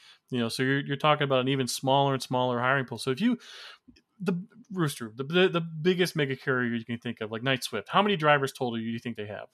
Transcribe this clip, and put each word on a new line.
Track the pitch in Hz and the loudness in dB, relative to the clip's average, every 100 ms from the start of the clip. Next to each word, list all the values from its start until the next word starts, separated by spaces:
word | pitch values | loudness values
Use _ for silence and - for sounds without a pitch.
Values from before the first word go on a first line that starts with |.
| - - - | -20 -20 -6
You | 123 | -2
know, | 117 | -2
so | - | 0
you're, | 131 139 | 0 0
you're | 143 143 | -2 0
talking | 151 147 | 2 4
about | 143 131 | 4 2
an | 127 | 2
even | 139 120 | 0 -2
smaller | - 135 139 139 | -2 2 4 4
and | 131 | 0
smaller | - 127 127 120 | -2 0 0 0
hiring | 127 139 131 | 0 0 -2
pool. | 117 | -6
So | 135 | -4
if | 131 | 0
you, | 233 233 - - - - - _ _ _ | 0 0 -6 -20 -20 -20 -20 _ _ _
the | 190 175 214 220 - | -4 -4 -6 -20 -12
Rooster, | 185 147 - 113 | -2 -2 -2 -12
the, | 113 | -8
the, | 139 175 185 | 0 4 4
the | 170 | 2
biggest | 165 160 175 180 170 151 | -4 -2 0 2 0 0
mega | 139 131 | -2 -2
carrier | 143 127 120 | 0 0 0
you | 117 | -2
can | 113 117 | -4 -6
think | 120 113 | -6 -8
of, | 107 | -6
like | 113 | -4
Knight-Swift, | 131 123 - 107 - | -2 -2 -2 -6 0
how | 180 | 2
many | 208 175 | 2 2
drivers | 151 143 135 | 4 4 2
total | - 127 | -4 -4
do | 113 | -4
you | 113 113 | -4 -6
think | 123 110 | -8 -10
they | 104 | -10
have? | 101 113 | -10 -14